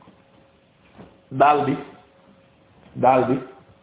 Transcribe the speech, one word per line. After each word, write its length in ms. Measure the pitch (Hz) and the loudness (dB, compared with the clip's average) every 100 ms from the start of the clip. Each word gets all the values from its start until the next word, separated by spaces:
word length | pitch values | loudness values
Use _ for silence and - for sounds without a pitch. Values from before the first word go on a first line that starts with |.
| - _ _ _ _ _ _ _ _ - - _ _ | -20 _ _ _ _ _ _ _ _ -20 -20 _ _
daal 340 | 131 139 147 131 | 0 2 2 0
di, 80 | - - - _ _ _ _ _ _ _ _ - - | -6 -10 -20 _ _ _ _ _ _ _ _ -20 -2
daal 300 | 123 131 123 | 2 2 0
di, 100 | 131 - - _ _ | -4 -6 -20 _ _